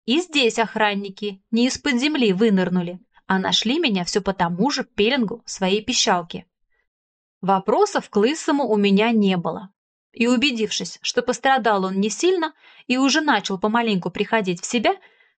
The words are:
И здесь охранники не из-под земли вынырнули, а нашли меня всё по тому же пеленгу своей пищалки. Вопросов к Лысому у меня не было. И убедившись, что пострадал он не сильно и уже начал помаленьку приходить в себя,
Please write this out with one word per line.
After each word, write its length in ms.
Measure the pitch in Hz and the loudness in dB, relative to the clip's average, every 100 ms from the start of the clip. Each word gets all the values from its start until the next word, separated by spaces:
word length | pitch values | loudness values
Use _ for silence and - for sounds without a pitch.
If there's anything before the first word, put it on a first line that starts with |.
| - | -2
И 140 | 285 | -2
здесь 380 | 359 294 226 233 | 0 0 2 0
охранники 840 | 214 214 214 202 202 196 208 196 _ | -2 0 0 -2 -8 -8 -10 -10 _
не 160 | 226 247 | 0 0
из-под 340 | - 294 240 | 0 -2 0
земли 320 | 294 311 226 | 0 2 2
вынырнули, 680 | 180 226 190 180 180 175 180 _ _ - | 2 4 4 2 -2 -4 -10 _ _ -4
а 120 | 190 | -2
нашли 400 | 190 170 - 302 | 0 0 0 0
меня 260 | 311 190 | 0 -2
всё 180 | 170 208 | -2 -4
по 100 | 196 | -2
тому 380 | 190 170 175 262 | -2 -2 0 -2
же 120 | 277 | -2
пеленгу 600 | - - 208 277 214 - | -4 0 0 2 -2 -6
своей 400 | - - 185 208 | -12 -4 -2 0
пищалки. 640 | 220 226 226 180 170 175 - _ _ _ _ _ _ _ _ _ | -2 0 0 0 -4 -14 -18 _ _ _ _ _ _ _ _ _
Вопросов 640 | 185 196 202 294 403 277 - | 0 0 2 2 2 0 -2
к 80 | 208 | 2
Лысому 500 | 233 330 - 285 240 | 2 0 0 0 2
у 100 | 214 | 2
меня 360 | 202 196 226 | 4 4 4
не 240 | 226 196 180 | 4 2 0
было. 340 | 165 180 190 _ _ _ _ - | -2 -8 -12 _ _ _ _ -2
И 80 | 233 | 2
убедившись, 720 | 247 285 233 208 - 180 - | 2 0 0 -4 -6 -8 -10
что 200 | - - | -6 -4
пострадал 640 | 247 247 - 262 220 202 | -2 0 0 2 2 0
он 160 | 190 190 | 0 -2
не 100 | 214 | -2
сильно 420 | - 349 370 311 - - - - | 0 0 0 -2 -8 -20 -12 -4
и 80 | 254 | 0
уже 240 | 269 302 | 2 2
начал 380 | 302 214 196 190 | 2 0 -2 -4
помаленьку 520 | 214 233 233 190 175 | 0 0 0 -2 -2
приходить 500 | - 202 226 190 175 | -6 -2 -2 0 -4
в 60 | - | -4
себя, 300 | 247 302 392 - _ _ | -2 0 -2 -8 _ _